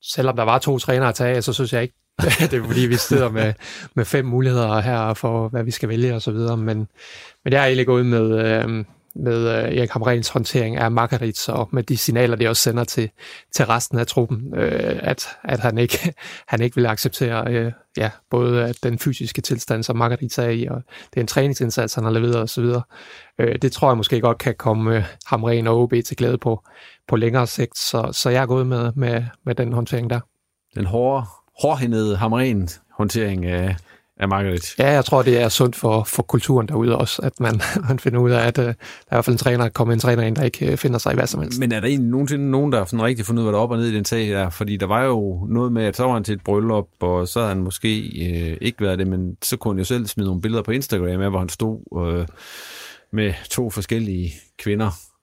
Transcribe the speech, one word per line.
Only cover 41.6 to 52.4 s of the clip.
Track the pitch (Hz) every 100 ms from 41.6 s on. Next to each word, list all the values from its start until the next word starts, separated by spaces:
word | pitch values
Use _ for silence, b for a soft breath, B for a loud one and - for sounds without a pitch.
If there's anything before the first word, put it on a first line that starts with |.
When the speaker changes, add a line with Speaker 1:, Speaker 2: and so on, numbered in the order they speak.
Speaker 2:
Men | 127
er | 113
der | 107
egentlig | 143 120
nogensinde | 123 139 143 139
nogen, | 135 147
der | 123 95
sådan | 120 113
rigtig | 123 104
fundet | 117
ud | 113
af, |
hvad |
der | 104
er |
op | 117
og | 120
ned | 117
i | 107
den | 101
sag | 117 107
der? | 98 95
Fordi | - 104 104
der | 95
var | 107
jo | 131 120 101 87 98
noget | 117 123
med, | 117 110
at | 95
så |
var | 123
han | 120
til | 104
et | 104
bryllup, | - 101 113 107 98 _
og | 90 90 90
så | -
havde | 113
han | 95
måske, | 92 92 113 107
øh, | 98 - 85 85 85 82
ikke | 113 117
været | 101 92
det, | 95
men | 92 92 90
så | - -
kunne | 117
han | 95
jo | 95
selv | 123 107
smide | - 98
nogle | 92
billeder | 110 113
på | 104
Instagram | 120 139 104 87 90
af, | 98
hvor | 95
han | 90
stod, | - 110 110 - - 85
øh, | 85 85 B